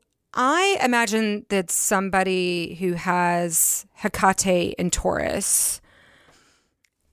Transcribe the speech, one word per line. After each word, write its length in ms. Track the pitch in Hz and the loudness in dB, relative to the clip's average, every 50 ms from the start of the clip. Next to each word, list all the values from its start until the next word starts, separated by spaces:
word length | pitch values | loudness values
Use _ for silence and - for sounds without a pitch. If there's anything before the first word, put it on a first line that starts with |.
| _ _ _ _ _ _ - | _ _ _ _ _ _ -4
I 440 | 233 254 262 302 349 381 392 392 - 285 | 0 2 2 2 4 2 2 2 2 2
imagine 640 | 240 240 233 233 202 214 220 220 208 208 208 - - | 2 2 2 2 2 0 0 0 0 -2 -4 -4 -2
that 220 | 202 190 185 - | -2 -2 -2 -2
somebody 1040 | - - - - 214 190 196 190 196 190 190 190 185 185 180 180 175 175 165 - - | -2 -2 0 0 0 0 0 0 0 0 2 2 0 0 0 -2 -2 -4 -4 -6 -6
who 180 | 165 190 180 175 | -4 -2 -2 -2
has 920 | 170 - 190 180 180 175 175 175 175 175 170 156 - - - - - - _ _ | -2 -2 -2 0 2 2 2 2 0 0 0 0 0 0 0 0 -2 -6 _ _
Hecate 800 | - - 208 - - - 190 190 - - 196 180 175 175 196 - | -6 -6 -4 -2 2 2 2 2 2 2 2 2 2 2 0 -2
in 160 | - 180 175 | -2 -4 -2
Taurus 920 | - - - 185 - 76 - - - - 202 - - - - - - - _ _ _ _ _ _ _ _ _ _ _ _ _ _ _ _ _ _ _ _ _ _ _ _ _ _ | -2 -2 -2 -2 -2 -2 -2 -2 -4 -2 -2 0 0 0 0 0 -2 -6 _ _ _ _ _ _ _ _ _ _ _ _ _ _ _ _ _ _ _ _ _ _ _ _ _ _